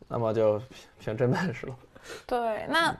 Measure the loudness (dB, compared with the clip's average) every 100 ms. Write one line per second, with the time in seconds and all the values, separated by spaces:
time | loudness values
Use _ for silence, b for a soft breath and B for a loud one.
0 | -8 -2 0 4 4 4 -2 -18 -20 -12
1 | -6 0 2 2 0 -4 -10 -12 -18 -20
2 | B B -4 -2 0 -2 0 2 2 0